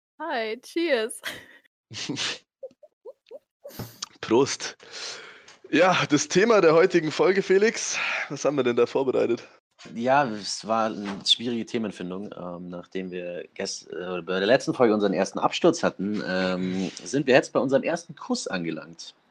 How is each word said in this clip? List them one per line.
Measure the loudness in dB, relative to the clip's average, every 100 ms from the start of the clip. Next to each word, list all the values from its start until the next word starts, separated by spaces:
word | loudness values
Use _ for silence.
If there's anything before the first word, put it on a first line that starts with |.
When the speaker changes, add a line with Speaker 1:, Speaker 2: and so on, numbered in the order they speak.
| _ _
Speaker 1:
Hi, | -8 -6 -6 -8
cheers. | -8 -4 0 0 0 -6 -12 -14 -16 -20 _ _ _
Speaker 2:
<laughs> | -12 -8 -6 -6 -8 _ _ -20 -20 -20 _ -20 -20 _ -20 -20 _ -18 -14 -14 -14 -18 _
Prost. | 0 2 2 0 -10 -14 -18 -14 -12 -14 -16 -20 -20 -20 -2
Ja, | 4 4 4 2
das | 0 2
Thema | 4 6 8
der | 8 8
heutigen | 6 4 0
Folge, | 2 4 4
Felix. | 4 4 4 2 -4 -4 -4 -4 -6
Was | -4 0
haben | 2
wir |
denn | 2 4
da | 2
vorbereitet? | 2 0 2 2 0 -4 _ _ _ -14 -4
Speaker 3:
Ja, | 2 2 2
es | -4 -8 -10 -2
war | 0 0
eine | -4 -8 -6 -2
schwierige | 0 0 -4 -4
Themenfindung. | -4 -4 -6 -8 -8 -10 -12
Ähm, | -12 -12 -12
nachdem | -14 -10 -10 -8
wir | -8 -8 -10 -12 -10
gest-, | -8 -10 -12
äh, | -10 -8 -8
bei | -4 0
der | 2
letzten | 2 2 2
Folge | 2
unseren | 4 2
ersten | 0 -2 -2
Absturz | -4 2 2 2
hatten, | -2 -2 -4 -4 -2
ähm, | -2 0 -2 -2 -4 -4 -8
sind | -6 -4 4
wir |
jetzt | 4 4
bei | 0
unserem | 0 0
ersten | 0 -4 -8 -18
Kuss | -8 -6 -4
angelangt. | -6 -6 -8 -12 -18 -20 -20 _